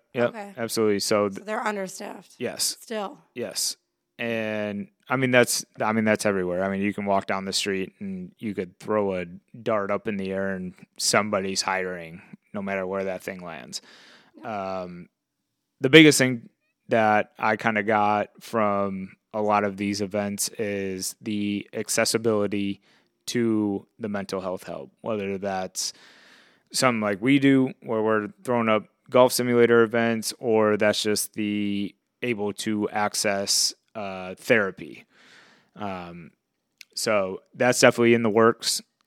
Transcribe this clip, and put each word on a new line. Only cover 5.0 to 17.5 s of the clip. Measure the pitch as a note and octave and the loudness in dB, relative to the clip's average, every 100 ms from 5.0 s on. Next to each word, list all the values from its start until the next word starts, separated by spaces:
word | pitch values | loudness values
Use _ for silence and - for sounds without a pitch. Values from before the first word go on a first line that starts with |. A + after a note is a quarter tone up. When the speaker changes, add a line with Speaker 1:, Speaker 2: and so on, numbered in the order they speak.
| - | -4
Speaker 1:
I | B2+ | 0
mean, | C3 | 4
that's, | B2 A#2+ - - - | 6 6 2 -6 -4
I | A2 | -2
mean, | A2 | 2
that's | A2 G#2+ G#2+ | 2 2 0
everywhere. | G2 F2+ F2 | 0 -2 -2
I | G2 | -2
mean, | G2 | -2
you | G2+ | -4
can | G2 G2+ | -4 0
walk | G2 G2 | 0 0
down | G2 | -4
the | G2 | -4
street | F#2+ G#2 F#2+ F#2 - | -4 -2 -4 -6 -10
and | G2+ F#2+ F2+ - | -10 -10 -12 -10
you | A2 | -8
could | G2 F2+ - | -6 -8 -10
throw | - G#2+ G2+ | -4 -2 0
a | F#2 F2 F#2 _ B2 | -2 -6 -12 _ -8
dart | A2+ G#2+ G2 | -2 -2 0
up | G2+ A2 | -4 -4
in | G2+ | -6
the | F#2+ | -4
air | F#2+ G2 | -4 -4
and | F#2+ F#2 - - - | -4 -8 -12 -18 -6
somebody's | - A#2 G#2 G#2 F#2+ F#2+ | 0 2 2 0 -2 -4
hiring, | - F#2+ F#2 F2+ E2 F2 - - _ | -2 -2 -4 -8 -12 -16 -20 -20 _
no | G#2 | -8
matter | G2 G2 F#2 | -4 -4 -4
where | G2 | -4
that | F#2+ F#2 | -4 -6
thing | - F#2+ | -8 -12
lands. | F2 D#2 B1+ - - - - - _ - | -12 -14 -14 -14 -16 -20 -20 -20 _ -16
Speaker 2:
Yeah. | A#2+ G#2 F#2+ F#2+ | -10 -6 -6 -6
Speaker 1:
Um, | F2+ F2 E2+ _ _ _ _ _ _ - | -8 -12 -18 _ _ _ _ _ _ -4
the | C3+ | 8
biggest | D#3+ D#3 C3+ | 10 10 8
thing | B2+ A#2+ - _ _ _ - | 2 0 -8 _ _ _ -2
that | A#2 G#2+ G#2+ - - | 2 4 2 0 -2
I | A2 | -2